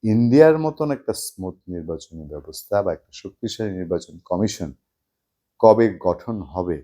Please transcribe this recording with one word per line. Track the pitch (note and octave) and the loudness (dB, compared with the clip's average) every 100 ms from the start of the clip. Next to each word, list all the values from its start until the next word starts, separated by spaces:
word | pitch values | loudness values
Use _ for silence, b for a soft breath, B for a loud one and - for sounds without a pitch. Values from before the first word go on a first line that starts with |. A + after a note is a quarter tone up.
ইন্ডিয়ার | A2 A2 A#2+ C3 D#3 D#3 | 2 2 4 8 8 6
মতন | D#3 D3+ D3+ | 0 -4 -4
একটা | C#3 - | -4 -6
স্মুথ | A2 - - F#2 - - | -8 -8 -10 -12 -12 -12
নির্বাচনী | F2 D#2+ D#2+ - D#2+ | -12 -8 -10 -10 -18
ব্যবস্থা | D2+ D2 D2 D#2+ - G2+ | -14 -16 -16 -18 -4 -2
বা | G2+ | -2
একটা | D#2 _ | -4 _
শক্তিশালী | - G2 _ A2+ - A2 | -18 -18 _ -10 -6 -6
নির্বাচন | F#2 F2 F2 - E2+ | -6 -4 -4 -6 -20
কমিশন | _ F2+ A2 - E2 C#2 _ _ _ _ _ _ _ _ | _ -2 -2 -2 -10 -12 _ _ _ _ _ _ _ _
কবে | A2+ G#2+ A2+ F2 | 6 6 4 2
গঠন | F#2 F2 - A2 | -4 -4 -6 -10
হবে | D#2 E2+ F2+ D#2 | -8 -6 -4 -6